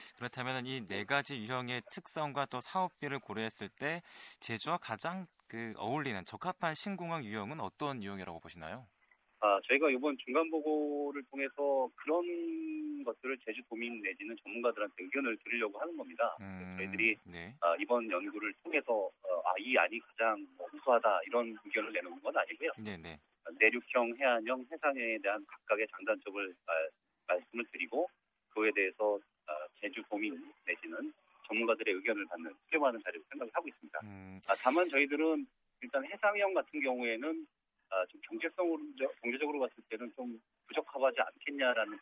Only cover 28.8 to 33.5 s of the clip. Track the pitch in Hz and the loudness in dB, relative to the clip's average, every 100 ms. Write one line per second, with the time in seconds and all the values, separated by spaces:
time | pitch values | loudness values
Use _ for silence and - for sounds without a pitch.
28.8 | 95 - 107 101 - _ - 76 76 - | 2 2 2 2 -2 _ -6 -6 -6 -8
29.8 | 101 110 104 104 107 - 294 - - - | -8 -6 -6 -2 -2 -4 -10 -12 -6 -6
30.8 | 330 - 302 - _ _ - 110 113 110 | -6 -6 -8 -10 _ _ -4 0 2 2
31.8 | 107 92 107 104 90 - 82 - - 160 | 2 0 0 0 -2 -6 -8 -12 -2 4
32.8 | 139 117 92 85 - 139 113 | 4 2 -4 -8 -8 -8 -4